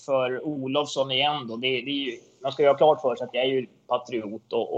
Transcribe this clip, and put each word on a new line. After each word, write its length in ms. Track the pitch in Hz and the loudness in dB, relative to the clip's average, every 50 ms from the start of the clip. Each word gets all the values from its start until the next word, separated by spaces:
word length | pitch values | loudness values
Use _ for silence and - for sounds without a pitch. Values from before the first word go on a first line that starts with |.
| - | -4
för 400 | - 135 131 127 123 127 123 - | 0 0 0 2 0 -2 -4 -6
Olofsson 640 | 156 151 135 131 131 135 147 147 143 - 147 135 135 | -6 -6 -4 -4 -2 0 0 0 0 0 -2 -2 0
igen 360 | 131 131 143 147 151 143 123 113 | 0 0 2 2 0 -2 -6 -8
då. 80 | 113 | -6
Det, 120 | 117 127 131 | -2 -2 0
det 220 | 131 123 117 139 | 0 -2 -2 -4
är 140 | 143 139 139 | -4 -4 -4
ju, 80 | 123 113 - - - _ - | -6 -8 -10 -12 -20 _ -8
man 100 | - 135 | -6 -4
ska 100 | 131 - | 0 4
ju 60 | 147 143 | 4 6
ha 60 | 139 | 6
klart 240 | 139 165 151 151 - | 6 6 6 6 4
för 160 | - 127 120 | 2 -2 -2
sig 80 | 120 127 | -2 -6
att 100 | 107 - | -6 -2
jag 100 | 123 131 | 0 0
är 40 | 131 | 0
ju 180 | 135 131 120 - _ _ _ - | 0 0 -2 -4 _ _ _ -2
patriot 640 | 123 123 - - 127 113 107 101 107 117 _ - | -2 -2 -2 -4 -6 -6 -6 -6 -10 -12 _ -4
och, 220 | - 117 107 - - | -4 -4 -2 -2 -2